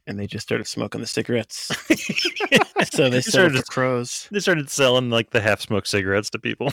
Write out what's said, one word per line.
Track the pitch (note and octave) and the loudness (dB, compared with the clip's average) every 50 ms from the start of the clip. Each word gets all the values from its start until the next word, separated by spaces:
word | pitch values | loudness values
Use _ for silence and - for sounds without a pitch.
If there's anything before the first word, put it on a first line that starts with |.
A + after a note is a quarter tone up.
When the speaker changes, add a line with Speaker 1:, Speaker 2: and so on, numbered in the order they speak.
| _ | _
Speaker 1:
and | - G#2 G2+ | -10 -8 -8
they | G2+ | -8
just | G2 - G#2+ - | -8 -8 -8 -6
started | - A2+ A2+ G#2+ | -4 -4 -4 -4
smoking | - - A#2 A2+ G#2 - A2+ | -6 -6 -6 -6 -6 -6 -8
the | A#2 | -8
cigarettes. | - - - A#2 - A#2+ A2+ G#2+ - - - - - - - - - | -6 -4 -4 -2 0 0 -2 -2 -4 -8 -12 -10 -8 -8 -4 -2 0
Speaker 2:
<laughs> | - - - - - - - F4 - - G#4 - C#4 - F#4 - - - G3 - | 0 0 -2 -4 -4 -4 -4 -4 -4 -4 0 2 4 4 2 2 -2 -2 -2 -2
Speaker 1:
So | - - C#3+ | 0 0 2
they | B2+ | 2
Speaker 2:
They | B2 B2+ | 2 0
Speaker 1:
settled | B2 - - - F#3 E3 | 0 2 4 4 4 4
Speaker 2:
started | C3+ C3 - | 4 0 -2
Speaker 1:
for | - | -2
crows. | - C3+ B2+ C3 B2+ A#2+ B2 - - - - - | -2 -2 0 0 0 -2 -4 -4 -8 -10 -8 -6
Speaker 2:
they | G3+ G3+ | -4 -2
started | - G3 F3 D#3 C#3 - | 0 2 2 0 0 -2
selling, | - C#3+ C#3 B2+ B2 B2+ B2+ A#2+ | 0 2 4 4 4 4 2 2
like, | A#2 A#2 A#2+ - | 2 2 2 2
the | - A#2 | 0 2
half-smoked | G2+ A2 G2+ - - - A2 G2 - - | 4 4 2 2 0 -2 -2 -2 0 0
cigarettes | - G2+ F#2 F#2+ G2 G#2 G#2 - | 0 0 2 2 2 0 0 -2
to | - A#2 | -6 -6
people. | - A#2 G#2+ - A#2 C#3 | -6 -6 -4 -4 -4 -4